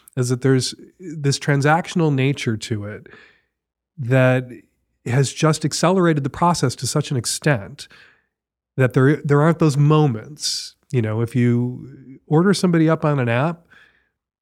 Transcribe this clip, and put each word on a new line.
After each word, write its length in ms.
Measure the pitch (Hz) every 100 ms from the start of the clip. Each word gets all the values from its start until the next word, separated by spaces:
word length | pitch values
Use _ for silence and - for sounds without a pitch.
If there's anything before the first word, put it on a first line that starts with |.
| _ -
is 140 | 123
that 120 | 123
there's 320 | 135 131 120 - - _
this 360 | 185 156 143 135
transactional 760 | - 139 143 160 - 180 160
nature 420 | 135 131 139 - 110
to 300 | - 110 104
it 220 | 107 - - - _ _ _ _ _ _ -
that 500 | 120 131 127 127 123 110 _ _ _ _ 131
has 280 | 127 131
just 320 | - 156 156 147
accelerated 580 | - 165 190 170 147
the 60 | 135
process 440 | - 175 165 131 -
to 120 | 123
such 240 | 151 -
an 60 | 135
extent 720 | - - 160 123 98 139 - - - _ _ _ _ _ _ -
that 160 | 127
there, 240 | 139 131 151
there 240 | 143 143
aren't 180 | 156 165
those 160 | 160 139
moments. 1000 | 147 156 147 110 113 147 - - - _ _
You 100 | 127
know, 200 | 110 110
if 140 | 113 123
you 840 | 120 120 123 123 131 139 127 135 -
order 280 | 151 190
somebody 360 | 190 185 170 160
up 140 | 160
on 160 | 156 143
an 100 | 120
app 380 | 120 156 165 _ _ _ _ _ _ _ _